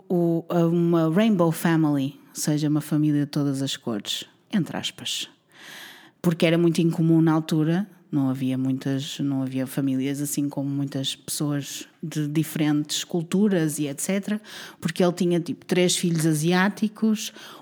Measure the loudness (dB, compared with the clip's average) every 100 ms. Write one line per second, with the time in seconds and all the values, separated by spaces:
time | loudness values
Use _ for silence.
0 | -2 0 2 0 0 2 4 4 4 4
1 | 2 2 4 4 2 2 2 2 2 2
2 | -2 -6 -14 -6 -2 0 0 0 0 0
3 | 2 0 0 -2 -2 -2 -4 -6 -6 -6
4 | -6 -8 -10 _ -4 -2 -2 -4 -8 -10
5 | -8 -8 -10 _ _ -20 -20 -20 -20 -20
6 | -20 _ -2 2 4 4 4 4 2 2
7 | 4 6 6 4 0 0 0 0 -4 -10
8 | -6 -2 0 0 -2 -2 -2 -2 -2 -4
9 | -4 -6 -4 -2 -4 -4 -6 -2 -2 0
10 | -2 -4 -4 -4 -4 -4 -4 -2 -4 -4
11 | -6 -8 -8 -4 -2 -4 -6 -12 -14 -12
12 | -8 -4 -2 -2 -2 0 2 2 0 -4
13 | -4 -4 0 2 2 2 0 -2 -4 -4
14 | -4 -4 -2 -6 -8 -18 -18 -6 -4 2
15 | 2 4 2 2 -2 -6 -2 2 2 2
16 | 0 2 2 2 2 4 2 0 -4 -2
17 | 0 0 -4 -12 -20 -18